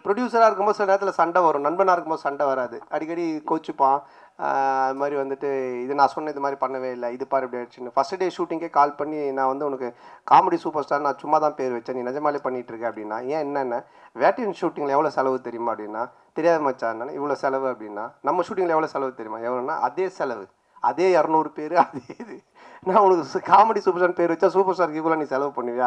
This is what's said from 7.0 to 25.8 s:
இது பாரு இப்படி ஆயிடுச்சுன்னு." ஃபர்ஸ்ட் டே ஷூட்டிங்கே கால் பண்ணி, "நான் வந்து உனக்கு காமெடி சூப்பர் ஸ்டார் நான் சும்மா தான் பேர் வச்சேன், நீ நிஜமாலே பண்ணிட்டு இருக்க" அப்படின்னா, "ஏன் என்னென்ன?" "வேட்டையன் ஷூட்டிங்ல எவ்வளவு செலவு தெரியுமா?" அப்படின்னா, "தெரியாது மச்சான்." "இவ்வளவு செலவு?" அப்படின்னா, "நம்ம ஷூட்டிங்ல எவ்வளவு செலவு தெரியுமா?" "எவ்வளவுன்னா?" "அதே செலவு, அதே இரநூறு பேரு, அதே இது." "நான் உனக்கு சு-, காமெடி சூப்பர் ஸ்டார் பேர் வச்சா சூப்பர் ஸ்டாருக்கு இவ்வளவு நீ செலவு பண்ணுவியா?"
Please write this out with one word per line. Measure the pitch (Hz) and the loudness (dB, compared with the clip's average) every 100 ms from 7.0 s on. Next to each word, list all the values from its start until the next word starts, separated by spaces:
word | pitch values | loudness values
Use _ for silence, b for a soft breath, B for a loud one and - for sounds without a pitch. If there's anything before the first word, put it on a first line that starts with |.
| 120 | -6
இது | 127 135 | -6 -2
பாரு | 135 | -2
இப்படி | 127 123 | -2 -8
ஆயிடுச்சுன்னு." | 120 - 123 | -10 -12 -4
ஃபர்ஸ்ட் | - - 185 | -2 -2 -2
டே | 180 156 | -4 -2
ஷூட்டிங்கே | 170 165 170 | -6 -4 -2
கால் | 147 143 | 2 2
பண்ணி, | 143 147 151 139 | 0 -6 -4 -4
"நான் | 135 135 | -2 -2
வந்து | 139 | -2
உனக்கு | 147 135 123 - B B - | -4 -6 -8 -10 B B 6
காமெடி | 147 185 | 6 6
சூப்பர் | 170 165 151 | 0 -2 -4
ஸ்டார் | 139 143 | -2 0
நான் | 147 127 | 0 -4
சும்மா | 143 151 | 2 2
தான் | 151 | 2
பேர் | 139 131 | 0 -4
வச்சேன், | 117 117 | -4 -6
நீ | 127 | -6
நிஜமாலே | 123 139 151 139 | -4 -2 -2 -2
பண்ணிட்டு | 131 127 120 | -4 -6 -8
இருக்க" | 113 117 | -6 -6
அப்படின்னா, | 107 107 110 | -6 -8 -6
"ஏன் | 127 156 | -4 -4
என்னென்ன?" | 143 143 127 120 - B B | -4 -4 -4 -6 -8 B B
"வேட்டையன் | 117 156 202 214 170 | 0 2 2 -4 -4
ஷூட்டிங்ல | 170 160 143 | -4 -4 0
எவ்வளவு | 139 156 | 2 2
செலவு | 139 135 131 | 0 0 -2
தெரியுமா?" | 123 117 117 | -6 -6 -6
அப்படின்னா, | 107 107 110 123 b b | -6 -8 -8 -8 b b
"தெரியாது | - 165 160 | 0 2 2
மச்சான்." | 143 127 113 113 127 | 0 -2 -6 -6 -8
"இவ்வளவு | 151 143 135 | -6 -4 -2
செலவு?" | 143 135 135 | -2 -2 -4
அப்படின்னா, | 113 107 104 120 - | -6 -10 -10 -12 -6
"நம்ம | 135 180 | -2 -2
ஷூட்டிங்ல | 170 196 180 | -2 -2 0
எவ்வளவு | 160 151 | 0 0
செலவு | 139 135 | -4 -6
தெரியுமா?" | 123 110 113 117 | -6 -10 -8 -4
"எவ்வளவுன்னா?" | 123 131 - | -4 -4 -2
"அதே | 123 143 185 | -2 -2 -6
செலவு, | - 139 110 92 _ b b | -4 -6 -6 -12 _ b b
அதே | 120 131 185 175 | -2 2 4 4
இரநூறு | 151 160 151 | 4 2 0
பேரு, | - 151 170 | -6 0 2
அதே | - 131 - - | 2 0 -14 -16
இது." | 226 - _ _ B B | -14 -16 _ _ B B
"நான் | 185 202 | 2 6
உனக்கு | 196 180 | 6 4
சு-, | 135 185 | 0 -4
காமெடி | - 190 220 208 | 4 6 6 4
சூப்பர் | 196 175 | 0 2
ஸ்டார் | 180 | 2
பேர் | 170 170 | 2 0
வச்சா | 160 190 | 4 2
சூப்பர் | 180 190 | 4 2
ஸ்டாருக்கு | 180 165 156 | 2 0 0
இவ்வளவு | 160 160 | 0 0
நீ | 147 | 0
செலவு | 135 143 131 | -2 -2 -4
பண்ணுவியா?" | 120 123 | -4 0